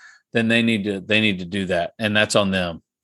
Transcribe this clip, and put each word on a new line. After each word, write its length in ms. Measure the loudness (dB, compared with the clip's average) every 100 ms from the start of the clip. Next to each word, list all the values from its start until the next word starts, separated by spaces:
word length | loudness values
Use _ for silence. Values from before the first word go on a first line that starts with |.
| -20 -20 _
then 140 | -2 2
they 160 | 2
need 220 | 2 0
to, 160 | -2 -4
they 200 | 0 2
need 200 | 2 0
to 40 | -4
do 200 | -4 -2
that, 280 | -2 -4 -4
and 160 | -2 0
that's 200 | 2 2
on 160 | 2
them. 280 | 0 -2 -6 _ _